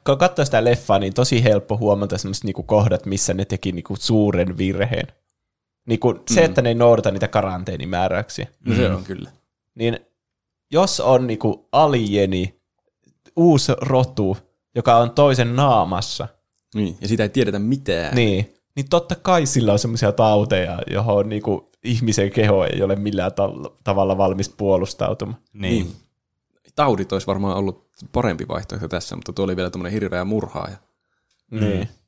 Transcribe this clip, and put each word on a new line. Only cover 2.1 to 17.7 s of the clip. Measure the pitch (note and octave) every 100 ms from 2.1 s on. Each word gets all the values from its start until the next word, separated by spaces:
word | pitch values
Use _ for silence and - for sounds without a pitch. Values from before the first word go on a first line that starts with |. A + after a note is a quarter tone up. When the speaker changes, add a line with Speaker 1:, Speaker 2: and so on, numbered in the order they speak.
| G2
Speaker 1:
semmoset | F#2+ G2
niinku | G#2 F#2
kohdat, | - G#2+ G2+ F2+ -
missä | G2 -
ne | F#2 F#2+
teki | F#2+ G2
niinku | F2 - F#2+
suuren | - A2 G#2 F2+ F#2 F2
virheen. | F#2+ F#2+ A2 A2+ - _ _ _ _ _ _ _ -
Niinku | A2+ B2 G#2+ -
se, | A3
Speaker 2:
Mm. | D#3+
Speaker 1:
että | F2+
ne | A#2+
ei | A#2
noudata | A#2+ A#2 G#2
niitä | G2 -
karanteenimääräyksiä. | G#2+ G2 F2+ F2+ F2+ E2 F2+ F#2 F2+ G#2+ - - _ G#2
Speaker 2:
No | G2+
se | F#2+
Speaker 3:
Mm. | F#2
Speaker 2:
on |
kyllä. | F#2+ F#2 - _ _ _ _ -
Speaker 1:
Niin | A2+ A2+ - _ _ _ _ _ _
jos | D#3 F#3 -
on | - C3 B2
niinku | A2 A2 - _
alieni, | C3 D#3 C3 G#2+ G2+ G2 F#2 F#2+ - _ _ _ _ _ _ _ -
uusi | E3+ D3 - -
rotu, | C3 C3 B2+ - G2 G2 - _ _ B2
joka | A#2+ A#2
on | A#2+
toisen | C3+ D3 B2+ A#2 B2
naamassa. | C#3+ A#2 F2 F2+ - - - - _ _ _ G#2+
Speaker 2:
Niin, | G2+ E2+
ja | G2
siitä | A#2
ei | G#2
tiedetä | C3 A2 G2+
mitään. | G#2